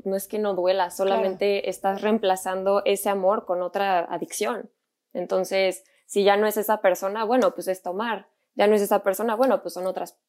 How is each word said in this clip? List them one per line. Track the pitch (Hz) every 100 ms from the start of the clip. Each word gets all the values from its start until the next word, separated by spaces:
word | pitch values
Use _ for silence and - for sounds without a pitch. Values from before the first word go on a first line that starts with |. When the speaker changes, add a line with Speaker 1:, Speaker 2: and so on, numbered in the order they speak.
Speaker 1:
no | 196 196
es | -
que | 214
no | 208 185
duela, | 180 190 175
solamente | - 196 190 190 185 202 202
Speaker 2:
Claro. | -
Speaker 1:
estás | 185 196 196
reemplazando | 208 220 196 185 185 190 190 196
ese | - 202 208
amor | 196 185 220 214
con | 180
otra | 180 202 196 185
adicción. | 170 175 165 - 208 226 - _ _ _ _
Entonces, | - 180 190 180 190 190 180 _ _ -
si | 202
ya | 202 202
no | 214
es | 214
esa | 202 214
persona, | 196 180 190 214
bueno, | 214 254 196
pues | 175 180
es | 185
tomar. | 180 180 233 202 - _ _ -
Ya | 202
no | 214
es |
esa | 202 202
persona, | 202 190 226 220
bueno, | 262 196
pues | 175 180
son | 185
otras, | 185 180 -